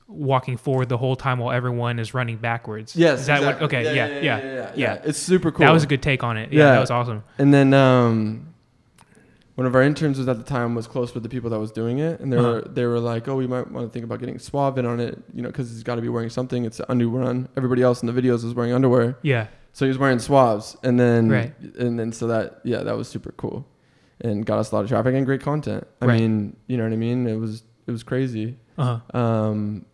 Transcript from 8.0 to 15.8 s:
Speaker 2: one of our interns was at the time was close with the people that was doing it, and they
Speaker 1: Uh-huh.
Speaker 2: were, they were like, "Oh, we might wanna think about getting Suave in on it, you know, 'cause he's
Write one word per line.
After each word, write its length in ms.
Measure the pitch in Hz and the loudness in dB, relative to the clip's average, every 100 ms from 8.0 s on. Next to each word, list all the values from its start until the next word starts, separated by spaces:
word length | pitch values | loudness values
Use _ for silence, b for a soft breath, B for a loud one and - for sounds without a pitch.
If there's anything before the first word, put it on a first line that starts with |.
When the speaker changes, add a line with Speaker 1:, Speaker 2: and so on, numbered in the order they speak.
| 120 113 107 113 156 - _ _ _ _ _ b b b b - | 4 2 -2 -6 -12 -20 _ _ _ _ _ b b b b -4
Speaker 2:
one 100 | 127 | 2
of 80 | |
our 80 | 127 | 4
interns 360 | 139 143 156 135 | 4 2 0 0
was 100 | 131 | -2
at 80 | 117 | -4
the 80 | |
time 320 | - 135 120 120 | -4 -4 -2 -4
was 100 | 113 | -6
close 260 | 135 120 | -6 -6
with 100 | 123 | -6
the 40 | 110 | -8
people 220 | 127 117 | -8 -6
that 80 | 110 | -4
was 140 | 110 | -6
doing 260 | 113 117 127 | -4 -4 -2
it, 220 | 160 165 | -4 -4
and 120 | 139 | -2
they 40 | 120 | 2
Speaker 1:
Uh-huh. 120 | 120 | 2
Speaker 2:
were, 120 | 113 | 0
they 260 | - 127 120 | -6 -4 -2
were 140 | 117 | 0
like, 260 | 117 117 127 | -2 -4 -4
"Oh, 80 | |
we 140 | 135 127 | -4 -2
might 200 | 127 - | -4 -6
wanna 160 | 127 113 | -10 -10
think 160 | 120 | -10
about 160 | 113 113 | -10 -8
getting 180 | 120 - | -8 -12
Suave 400 | - 143 139 131 | -8 -2 -2 -2
in 80 | 120 | -4
on 140 | 120 | -2
it, 180 | 117 - - | -6 -8 -14
you 80 | - | -10
know, 80 | 120 | -10
'cause 200 | - 117 | -8 -10
he's 120 | 113 | -10